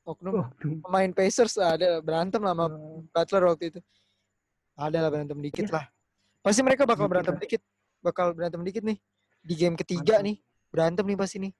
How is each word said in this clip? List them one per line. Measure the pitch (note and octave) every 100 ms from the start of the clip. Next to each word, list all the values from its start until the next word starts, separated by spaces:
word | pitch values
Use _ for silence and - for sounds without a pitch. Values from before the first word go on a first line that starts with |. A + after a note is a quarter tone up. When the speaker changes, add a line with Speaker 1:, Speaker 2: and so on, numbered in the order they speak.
Speaker 1:
Oknum. | - D#3 F3 F#3+
Speaker 2:
Oknum. | B2 - D3 D#3+
Speaker 1:
Pemain | E3 F#3+ F#3+
Pacers | F#3 F#3+ - A3+
ada, | - F3 D#3+ F3+ E3
berantem | D#3 D#3+ F#3 A3
lah | G3+
sama | F3 E3
Speaker 2:
Hmm. | D#3 D#3 D#3+ D#3+
Speaker 1:
Butler | E3 E3+ G3
waktu | F3+ D#3+ E3+
itu. | F3 _ _ _ _ _ _ _ _ _
Ada | - D3+ E3
lah | D#3+
berantem | D3 D3 D3
dikit | D3 -
Speaker 2:
Iya. | G#3
Speaker 1:
lah. | D#3+ C#3+ _ _ _ _ _
Pasti | G3+ G#3
mereka | C4 C4
bakal | C4 A3+
Speaker 2:
Dikit | G3+
Speaker 1:
berantem | F3+ F3+ E3+
Speaker 2:
lah. |
Speaker 1:
dikit. | - A#3 _ _ _ _
Bakal | F3 F3 F3
berantem | E3 E3+ E3+
dikit | F3 G3+
nih. | G#3 G#3 _ _ _ _
Di | D#3+
game | D#3+ F3
ketiga | E3 F3+ F3 D#3+ G#3+
Speaker 2:
Mantap. | G3+
Speaker 1:
nih. | G#3 _ _ _
Berantem | - E3 F3+
nih | G3 G3
pasti | F#3+ G3
nih. | G3